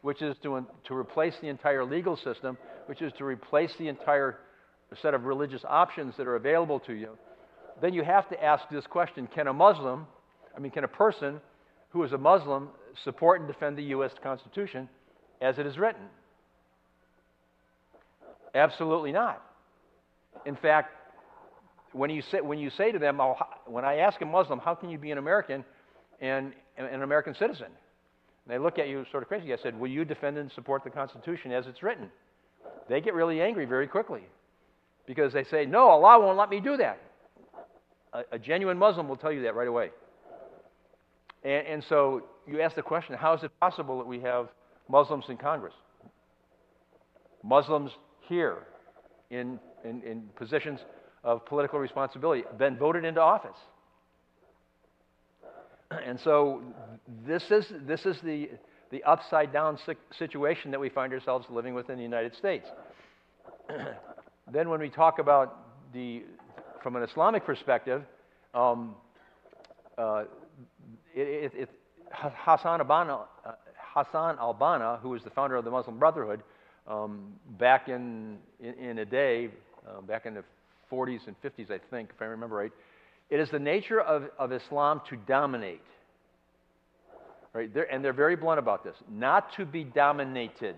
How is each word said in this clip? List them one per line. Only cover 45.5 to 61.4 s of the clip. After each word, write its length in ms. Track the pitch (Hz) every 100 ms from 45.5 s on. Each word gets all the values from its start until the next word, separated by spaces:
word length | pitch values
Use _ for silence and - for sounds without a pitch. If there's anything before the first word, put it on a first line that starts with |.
| 156 90 - _ _ - _ _ _ _ _ _ _ _ _ _ _ _ _
Muslims 500 | 101 135 143 151 139 - _ _ -
here 380 | 175 156 87 - - - - _ _ _
in, 300 | 123 123 127 - -
in, 180 | 117 120
in 200 | 117 113 107 -
positions 440 | 117 151 151 139 - - - _
of 200 | 120 117 -
political 320 | 147 143 147
responsibility, 680 | 135 - 135 135 156 139 - 110
been 180 | 135 123
voted 280 | 151 170
into 160 | 165 165
office. 360 | 160 208 107 - - _ _ _ _ _ _ _ _ _ _ _ _ _ _ _ _ _ - - - _ _
<clears throat> 140 | 160
And 140 | 127 123
so 420 | 160 147 143 135 123 113 110 113 - 113 120
this 240 | 170 -
is, 160 | 208 - 180 139
this 180 | 156
is 160 | 196 156
the, 300 | 165 151 147 120 - _ _
the 120 | 131
upside 480 | 147 160 - 160 147
down 260 | 147 156 147 -
si-, 80 | 156 _ -
situation 520 | 160 147 143 160 143
that 100 | 135
we 80 | 139
find 240 | - 131
ourselves 340 | 131 131 127